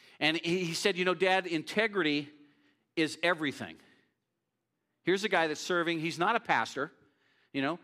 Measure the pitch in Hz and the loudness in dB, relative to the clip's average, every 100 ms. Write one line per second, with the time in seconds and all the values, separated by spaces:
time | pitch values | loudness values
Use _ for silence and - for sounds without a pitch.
0 | - - 151 160 170 185 170 165 208 180 | -20 -2 0 0 0 0 0 0 0 2
1 | 185 175 185 190 180 165 - 214 220 202 | 0 2 2 2 0 -4 -2 0 0 0
2 | 151 147 143 - - _ _ _ _ - | 0 0 -4 -14 -20 _ _ _ _ -2
3 | 156 - 170 175 147 - 92 80 _ _ | -2 0 0 0 -2 -4 -10 -12 _ _
4 | _ _ _ _ _ _ _ _ _ _ | _ _ _ _ _ _ _ _ _ _
5 | - 190 208 180 160 147 - 175 165 165 | 0 0 2 2 2 -2 -2 0 0 -2
6 | 160 143 185 233 - 135 110 127 151 - | -4 -2 0 0 2 0 0 -4 -8 -10
7 | _ _ _ _ _ 139 139 175 | _ _ _ _ _ -4 -4 -4